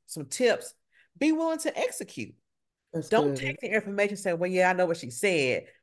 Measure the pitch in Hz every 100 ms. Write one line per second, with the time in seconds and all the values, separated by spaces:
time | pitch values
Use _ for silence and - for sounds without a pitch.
0 | - 160 143 - 240 170 - - _ _
1 | _ - 294 311 330 320 320 - 494 -
2 | - - 107 - _ _ _ _ _ 165
3 | - 220 147 131 131 - 202 214 202 202
4 | 202 196 190 170 180 185 185 185 175 165
5 | 117 - 202 165 127 90 - _